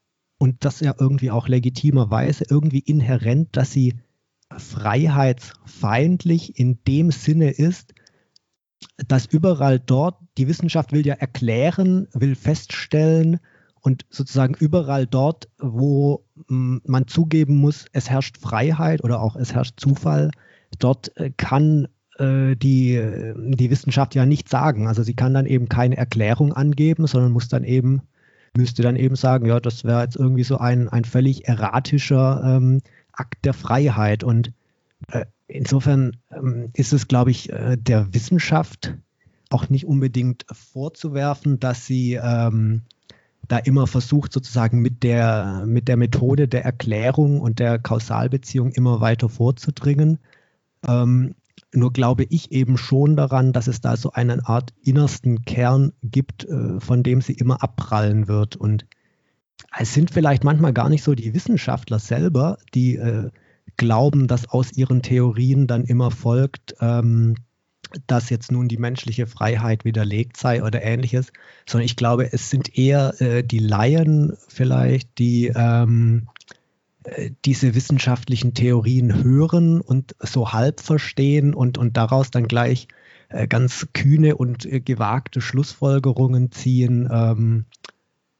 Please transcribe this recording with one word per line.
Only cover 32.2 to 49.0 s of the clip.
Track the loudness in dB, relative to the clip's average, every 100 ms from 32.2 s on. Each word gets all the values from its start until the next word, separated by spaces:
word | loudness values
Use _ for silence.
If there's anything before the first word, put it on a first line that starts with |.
| 4 2
ähm, | 2 4 4 2 -2 _ _
Akt | -14 -12 -4
der | -4
Freiheit. | -4 -2 0 2 2 0 0
Und, | 0 0 0 -8 _ _ _ _ -10
äh, | -10 -10 _ _
insofern, | -8 -2 0 2 2 0 -4 _
ähm, | -8 -6 -6 -8
ist | -4 0
es, | 0 2
glaube | 2 2
ich, | 0 -4
äh, | -8 -4 -2
der | 0 0 2
Wissenschaft | -4 0 -2 2 -2 -2 -8 -12 -12 _ _ _ _ -4
auch | -2 0
nicht | -2 0
unbedingt | -2 0 -2 -2 -4 -12
vorzuwerfen, | -20 _ -12 -12 -10 -8 -4 -4 -2 -2 -2
dass | -2 -6 -4
sie, | -2 -2
ähm, | -2 -2 0 0 0 0 -2 -6 _ _ -20 _ _ -4
da | -2
immer | 2 2 2
versucht, | -2 0 -2 0
sozusagen | -6 -4 -2 0 2
mit | 0 0
der, | 0 2 2 0 -2 -6 -2
mit | -2 0
der | 0
Methode | 2 0 0 2 0
der | 0
Erklärung | -4 -4 -4 -2 0 2 2 2
und | -2 0
der | 0 0
Kausalbeziehung | -2 -4 -2 -2 -2 -4 -4 -2 -2
immer | 0 2 2